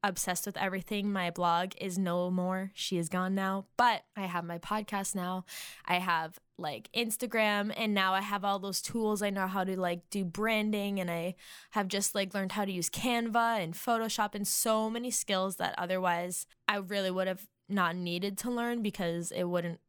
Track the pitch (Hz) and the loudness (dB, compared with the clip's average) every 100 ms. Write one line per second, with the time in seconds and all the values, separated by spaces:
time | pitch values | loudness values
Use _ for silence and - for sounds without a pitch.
0 | 202 185 - 180 - 190 196 185 180 208 | 0 0 -2 -2 -2 -2 0 -2 -2 0
1 | 202 202 175 170 175 170 185 - 190 180 | 0 2 0 2 4 4 2 -4 -4 0
2 | 185 175 180 185 180 185 190 - - 180 | 2 2 2 2 0 0 -4 -6 -2 0
3 | 165 185 185 190 190 196 190 - 240 214 | 0 0 0 2 0 -2 -4 4 4 4
4 | - - 190 175 170 170 - 214 208 202 | -4 -6 -4 -2 -4 -6 -2 -4 -2 -4
5 | 196 196 180 185 185 - - - - 180 | -2 -2 -2 -4 -6 -12 -12 -14 0 0
6 | 185 165 160 - _ - 160 135 - 226 | 4 0 0 -10 _ -8 -6 -6 -6 -2
7 | 233 - 247 226 214 208 202 - 220 202 | -2 -2 -2 2 4 4 0 0 2 4
8 | 190 190 202 208 202 196 196 190 - 233 | 4 2 0 -2 0 0 -2 -4 -2 0
9 | 214 208 208 196 185 196 185 185 180 175 | 2 2 0 0 0 0 0 0 0 -2
10 | - 208 185 165 220 220 214 214 202 202 | -4 -2 -2 0 0 2 2 0 0 -2
11 | 175 170 170 185 - - - 220 190 196 | -2 -2 -4 -6 -14 -20 -4 -2 0 0
12 | 196 208 190 196 190 208 196 180 165 - | 0 0 0 0 -2 0 -2 0 -2 -2
13 | 247 240 233 226 233 226 165 165 - 233 | 0 0 2 2 4 2 -2 -4 0 0
14 | 220 - 208 208 202 - 233 220 220 226 | 0 0 0 0 -2 0 2 2 2 -2
15 | 247 233 - 190 190 185 175 - 175 185 | -2 -2 0 0 0 0 -2 0 0 2
16 | 185 170 180 180 - - - 208 190 202 | 2 2 0 -6 -8 -4 0 0 0 0
17 | 190 185 185 185 - _ _ 202 175 175 | 0 0 0 -2 -10 _ _ 2 2 2
18 | 175 175 196 196 240 240 240 240 208 - | -2 0 -2 -4 -4 -2 -2 0 -2 -2
19 | 175 170 170 - 180 175 170 170 | -2 -2 -4 -2 0 0 -2 -6